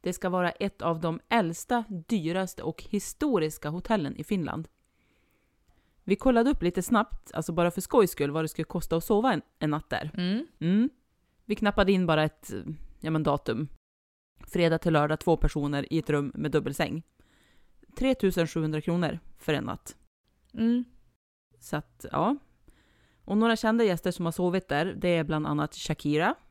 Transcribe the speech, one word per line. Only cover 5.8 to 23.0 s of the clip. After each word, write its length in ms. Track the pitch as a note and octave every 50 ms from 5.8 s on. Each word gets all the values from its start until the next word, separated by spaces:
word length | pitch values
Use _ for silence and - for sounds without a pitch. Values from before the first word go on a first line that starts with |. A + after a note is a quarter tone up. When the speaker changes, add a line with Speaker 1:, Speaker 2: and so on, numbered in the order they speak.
| _ _ _ _ _
Speaker 1:
Vi 120 | - G3
kollade 340 | - - C4 B3 A3+ A#3 C4
upp 140 | D4 - -
lite 180 | F3+ F3 -
snabbt, 500 | F3+ - B3 G#3+ A3 - - - - - -
alltså 180 | - D#3+ - E3+
bara 180 | E3 E3+ F3
för 100 | E3+ -
skojs 300 | F3+ - - C4 G#3 F3
skull, 200 | - - D3 C#3+
vad 120 | C#3+ D#3+ D#3+
det 40 |
skulle 180 | D#3 - - D#3+
kosta 300 | _ - F3+ - - E3
att 60 | E3+ E3
sova 300 | - A3 G3+ A3+ C4+ G#3
en, 80 | D3+ - _ _ _
en 100 | - D3+
natt 200 | D3 D#3 - _
där. 220 | B2+ - - D#3 -
Speaker 2:
Mm. 300 | - F3+ F3+ G3 A#3 D#4+ - _ _
Speaker 1:
Mm. 300 | - E3 F#3 G#3 A#3 C#4+ _ _ _ _ _ _ _ _ _ _ _
Vi 100 | - G#3
knappade 360 | - A3 G3+ G3+ - G3 F#3
in 140 | G3+ F#3 F3+
bara 180 | E3+ D#3+ D#3 D#3
ett, 300 | D3+ - _ - - - F#2 - - D#3 - - - - _
ja 120 | - D#3
men, 120 | D#3+ D#3 D3+
datum. 440 | D3+ C#3 C#3 _ - A#2 A2 D3+ C#3+ - - _ _ _ _ _ _ _ _ _ _ _ _ -
Fredag 300 | - - F3 E3+ E3 E3
till 160 | E3 - F3 D#3+
lördag, 260 | D3+ D3 D3 D#3 -
två 180 | - - E3
personer 560 | D3+ - - - D#3 C#3+ C#3+ D3 C#3+ C#3 - -
i 60 | E3
ett 100 | D3+ -
rum 220 | D3+ D3 C#3+ C#3 -
med 160 | - D3 D3+
dubbelsäng. 520 | D3 D3+ - C#3 C#3 - E3 - - D#3+ - _ _ _ _ _ _ _ _ _ _ _ _ _ _ _ - _ -
Tre 180 | - B3 C4+ C4
tusen 320 | C4 - F#3+ F3+ F#3 E3
sjuhundra 340 | D#3 - E3 D#3 D#3 D3+ D3+
kronor 380 | D3+ - E3+ F3 F3 D#3 - E3 _ - -
för 160 | - - - D#3
en 100 | C3+ G#2+
natt. 320 | - - - _ - - _ _ _ _ _ _ _ _ _ _ _ _
Speaker 2:
Mm. 300 | A3 A3+ A#3 A#3+ B3 B3 A#3+ _ - _ _ _ _ _ _ _ _ _ _ _ _
Speaker 1:
Så 160 | - - -
att, 280 | D3+ - _ _ _ - -
ja. 240 | - C3 D#3+ G#3 C#4+ C#4+ _ _ _ _ _ - - _ _ _ _ _